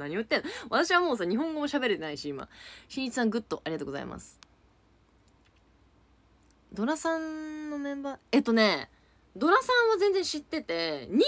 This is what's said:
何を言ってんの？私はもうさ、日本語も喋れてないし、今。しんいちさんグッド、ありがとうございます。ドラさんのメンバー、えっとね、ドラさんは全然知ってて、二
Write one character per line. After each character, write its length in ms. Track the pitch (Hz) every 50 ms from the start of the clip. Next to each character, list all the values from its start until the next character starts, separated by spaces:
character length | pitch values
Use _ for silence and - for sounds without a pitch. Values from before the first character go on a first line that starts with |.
何 120 | 143 143
を 100 | 160 196
言 20 | 226
っ 20 |
て 120 | - 311 220
ん 40 | -
の？ 60 | 302 415 - - 247
私 220 | - 240 339 330
は 100 | 370 349
も 120 | 359 339 262
う 40 | 220
さ、 80 | 180
日 100 | 175 190
本 180 | 226 311 330 311
語 40 | 302
も 80 | 294 285
喋 220 | 285 294 262 240
れ 60 | 202
て 20 | 147
な 140 | 160 156
い 60 | 147 143
し、 120 | - 147
今。 180 | 139 135 135 - - - - - - - - -
し 140 | - 269
ん 40 | 269
い 60 | 254
ち 40 | 233
さ 100 | 262 240
ん 60 | 220
グ 80 | 202 233
ッ 40 | 226 -
ド、 120 | 165 - -
あ 40 | 160
り 40 | 160
が 60 | 156
と 40 | -
う 40 | 139
ご 40 |
ざ 80 | 135 135
い 60 | 131
ま 140 | 120 117 -
す。 200 | - - - - - - _ _ _ _ _ _ _ _ _ _ _ _ _ _ _ _ _ _ _ _ _ _ _ _ _ _ _ _ _ _ _ _ _ _ _ _ _ _ _ _ _ _ _ -
ド 140 | - - 208
ラ 100 | 247 320
さ 220 | 311 - 330 330 320
ん 520 | 320 320 311 311 311 311 302 311 302 302
の 100 | 294 294
メ 140 | 277 285 285
ン 100 | 277 277
バ 120 | 277 269
ー、 40 | - _ _
え 80 | - 277
っ 40 | 277
と 100 | - 226
ね、 380 | 226 220 208 175 139 - - _ _ _ _ _ _ _ _ -
ド 140 | 190 226 320
ラ 120 | 370 508
さ 100 | 523 - 508 494 466 453
ん 20 |
は 80 | 440 370
全 160 | 381 415 381
然 100 | 381 349
知 160 | - - 302
っ 20 |
て 200 | 294 _ - 311
て、 460 | - - 165 170 165 165 156 139 123 -
二 140 | 180 240 415